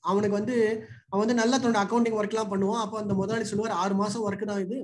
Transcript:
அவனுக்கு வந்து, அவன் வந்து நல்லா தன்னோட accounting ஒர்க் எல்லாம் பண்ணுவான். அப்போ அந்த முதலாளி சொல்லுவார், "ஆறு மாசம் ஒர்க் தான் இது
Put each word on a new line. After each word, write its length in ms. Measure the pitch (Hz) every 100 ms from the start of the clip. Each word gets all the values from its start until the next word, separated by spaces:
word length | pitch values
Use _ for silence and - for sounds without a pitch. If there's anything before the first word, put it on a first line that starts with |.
அவனுக்கு 320 | 170 196 208 202
வந்து, 200 | 220 247 214 220 - - _
அவன் 140 | 190 220
வந்து 120 | 240
நல்லா 160 | 226 262
தன்னோட 220 | 240 220
accounting 380 | 196 226 233 220
ஒர்க் 160 | 208
எல்லாம் 180 | 220 214
பண்ணுவான். 300 | 196 196 233
அப்போ 160 | 214 220
அந்த 140 | 208
முதலாளி 300 | 196 196 226
சொல்லுவார், 340 | 214 202 226 185
"ஆறு 160 | 190
மாசம் 360 | 196 208 208 208
ஒர்க் 140 | 196
தான் 160 | 208 202
இது 180 | 185 247